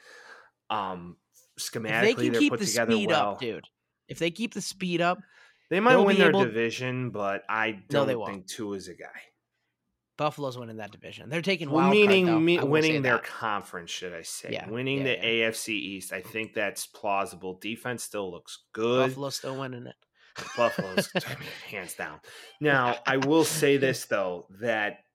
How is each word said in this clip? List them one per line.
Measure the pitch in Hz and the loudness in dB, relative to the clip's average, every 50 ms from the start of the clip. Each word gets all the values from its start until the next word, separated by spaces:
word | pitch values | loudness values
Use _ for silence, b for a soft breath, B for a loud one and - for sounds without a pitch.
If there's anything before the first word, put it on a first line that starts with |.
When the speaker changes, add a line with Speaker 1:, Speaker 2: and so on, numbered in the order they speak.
| B B B B B B B B B B B _ _ - | B B B B B B B B B B B _ _ -4
Speaker 1:
Um, | 107 107 98 95 92 87 87 90 - _ _ _ _ _ _ _ _ | -4 -2 -2 -4 -6 -8 -10 -14 -16 _ _ _ _ _ _ _ _
Speaker 2:
If | - - - - | -10 -10 -8 -8
they | 120 | -6
Speaker 1:
schematically, | 107 110 110 113 202 226 254 | -4 0 2 4 4 4 4
Speaker 2:
can | - 123 120 117 | 4 2 2 4
Speaker 1:
they're | 113 | 4
Speaker 2:
keep | - - | 4 2
Speaker 1:
put | 240 226 | 2 0
Speaker 2:
the | 202 | -2
Speaker 1:
together | - 107 120 160 214 113 | 0 0 0 2 4 2
Speaker 2:
speed | 110 208 175 | 2 4 2
Speaker 1:
well. | 160 151 127 104 98 | 2 2 2 0 -2
Speaker 2:
up, | - | -4
dude. | 127 113 98 80 - - _ _ _ _ _ _ _ | -4 -6 -6 -8 -10 -16 _ _ _ _ _ _ _
If | - 135 - | -12 -6 -2
they | 160 175 | -2 -2
keep | 165 208 233 208 - | -2 -2 -6 -6 -6
the | 208 | -6
speed | - - - - 190 180 175 165 | -8 -8 -8 -6 -4 -2 0 2
up, | 170 175 180 208 - b b b b b b b b b | 2 2 0 0 -6 b b b b b b b b b
Speaker 1:
They | 165 190 | 0 4
might | 220 247 254 | 6 6 8
Speaker 2:
they'll | 233 220 | 8 8
Speaker 1:
win | 196 202 | 6 8
Speaker 2:
be | 190 | 8
Speaker 1:
their | 175 160 | 6 6
Speaker 2:
able | - 196 190 | 6 4 2
Speaker 1:
division, | - 107 113 117 113 110 123 127 127 127 127 127 117 | 2 2 0 0 0 0 -2 -4 -4 -2 -2 -4 -4
but | 98 104 101 98 98 95 - - | -4 -2 -2 -2 -2 -2 -4 -2
I | 107 110 110 113 104 95 95 - | 0 0 0 0 -2 -6 -6 -2
Speaker 2:
No, | 143 143 135 | 0 2 2
they | 135 127 | 2 0
Speaker 1:
don't | 113 | -2
Speaker 2:
won't. | 101 95 | -4 -6
Speaker 1:
think | 101 95 90 | -10 -10 -12
Tua's | - - - 107 101 101 95 90 | -12 -10 -8 -6 -6 -6 -8 -10
a | 90 82 | -12 -16
guy. | - 82 - - - - _ _ _ _ _ _ _ _ _ _ _ _ _ _ _ _ _ _ | -16 -16 -18 -18 -20 -20 _ _ _ _ _ _ _ _ _ _ _ _ _ _ _ _ _ _
Speaker 2:
Buffalo's | - 147 151 - 147 143 131 123 | -4 -2 -2 -2 -2 -6 -6 -6
winning | 123 120 113 110 | -8 -10 -12 -10
that | 110 104 101 | -10 -12 -12
division. | 95 90 - 87 - 110 - 110 | -14 -16 -18 -16 -16 -14 -10 -6
They're | 151 170 | -6 -4
taking | 156 190 190 160 165 139 | 0 0 -2 -2 -2 0
Speaker 1:
Well, | 147 165 180 190 | 2 4 6 6
Speaker 2:
wild | 202 | 8
card, | 214 208 202 | 8 8 8
Speaker 1:
meaning | 196 190 180 | 8 6 6
Speaker 2:
though. | 170 165 160 | 4 4 4
Speaker 1:
me-, | 160 170 175 175 | 4 4 4 2
Speaker 2:
I | - | 2
will | 135 | 2
Speaker 1:
winning | 151 156 156 156 - | 4 4 4 4 2
Speaker 2:
say | 143 | 2
Speaker 1:
their | 131 127 117 | 2 2 2
Speaker 2:
that. | 110 - | 2 0
Speaker 1:
conference, | - - - 117 110 104 98 92 - - 87 85 - | -4 -10 -4 -2 -2 -2 -2 -4 -8 -12 -12 -10 -10
should | - - 92 90 | -10 -8 -8 -10
I | 87 82 82 | -10 -10 -12
say. | - - - - - | -10 -12 -10 -8 -8
Speaker 2:
Yeah, | - 98 - 98 | -8 -8 -8 -8
Speaker 1:
Winning | 110 120 131 135 139 | -6 -6 -4 -2 -2
Speaker 2:
yeah, | 139 135 | -2 0
Speaker 1:
the | 131 | -2
Speaker 2:
yeah. | 120 - 101 | -2 0 0
Speaker 1:
A | 113 117 113 113 | 0 2 2 2
F | 113 113 | 0 0
C | - - 110 110 | -4 -6 -6 -6
East, | 98 - 98 98 92 - - | -6 -6 -8 -10 -10 -10 -10
I | 95 95 | -10 -10
think | 92 117 - 110 110 101 - | -10 -8 -8 -8 -8 -6 -4
that's | 110 104 98 95 - - | -4 -4 -4 -4 -8 -12
plausible. | - - - - 104 98 98 98 92 95 82 95 92 92 - | -14 -12 -8 -4 -2 0 0 -2 -4 -6 -12 -10 -10 -10 -10
Defense | - 107 117 117 - 123 120 110 - | -10 -10 -10 -8 -8 -8 -8 -8 -8
still | - - 104 98 92 | -8 -6 -6 -6 -6
looks | 87 82 - - - - _ _ - | -8 -12 -16 -18 -20 -20 _ _ -6
good. | 110 113 117 123 127 131 131 | -2 0 2 4 4 2 2
Speaker 2:
Buffalo's | 131 139 139 135 - | 0 -4 -8 -6 -6
still | - - 131 135 | -8 -8 -8 -8
winning | 131 135 127 127 120 123 | -6 -8 -8 -10 -12 -14
it. | 123 - _ _ _ b b b b b - - - - | -16 -18 _ _ _ b b b b b -14 -14 -6 0
Speaker 1:
Buffalo's, | - 120 - - - 185 185 185 202 - - - | 2 2 2 2 -2 -6 -4 -2 -2 -2 -2 -2
Speaker 2:
<laughs> | 180 - | -4 -4
Speaker 1:
I | - 131 | -6 -10
mean, | - - - - - - - | -10 -12 -14 -14 -14 -14 -12
hands | 110 98 90 - - | -12 -12 -10 -10 -10
down. | - 87 78 76 - B B B B B B B B | -10 -10 -10 -10 -14 B B B B B B B B
Now, | 147 147 139 131 123 120 120 - - | 2 2 4 4 4 2 0 0 0
I | 131 131 | 0 0
will | 139 131 143 160 165 151 | 2 2 4 4 4 4
say | - - 156 151 139 143 | 4 2 2 4 4 4
Speaker 2:
<laughs> | 135 135 | 4 4
Speaker 1:
this, | 131 123 - - | 2 0 -2 -4
though, | - 117 101 95 92 90 87 - - 98 98 | -4 -2 -2 0 -2 -4 -6 -10 -14 -14 -6
that | 117 117 110 107 104 104 - - _ _ | -2 -2 0 0 0 -2 -4 -8 _ _